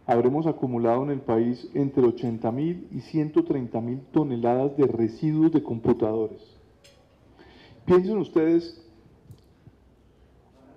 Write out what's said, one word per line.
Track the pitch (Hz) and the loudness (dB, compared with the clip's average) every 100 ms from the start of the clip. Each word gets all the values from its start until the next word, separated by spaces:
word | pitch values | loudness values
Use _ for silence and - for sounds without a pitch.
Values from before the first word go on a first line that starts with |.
| - | -2
habremos | 117 123 147 160 | 2 2 2 -2
acumulado | - 131 120 117 120 | -2 -4 0 0 0
en | 143 | 0
el | 135 | -4
país | - 113 120 123 - | 0 0 0 -2 -6
entre | 143 139 139 | -2 0 2
ochenta | 123 113 123 110 117 | 2 2 -4 -4 -4
mil | 123 160 180 - | -2 -4 -6 -10
y | 131 | -12
ciento | - 156 151 170 | -6 -4 0 0
treinta | 165 143 120 117 | 0 -2 -4 -4
mil | 117 131 - | -4 -8 -2
toneladas | 160 151 120 117 123 139 139 | -2 0 0 0 2 0 2
de | 127 | 2
residuos | 113 113 113 156 156 160 | 2 0 0 -2 2 4
de | 151 | 4
computadores. | - 117 123 113 110 110 107 98 - - _ _ - _ _ _ _ - - - - - | 0 -4 0 0 0 -2 -4 -8 -20 -20 _ _ -20 _ _ _ _ -20 -20 -20 -20 -10
Piensen | - 180 190 220 | 2 2 4 -2
ustedes, | 139 165 160 170 170 - - - - _ - - _ _ - _ _ _ _ _ _ _ _ _ - | -2 0 2 2 0 -16 -20 -20 -20 _ -20 -20 _ _ -20 _ _ _ _ _ _ _ _ _ -20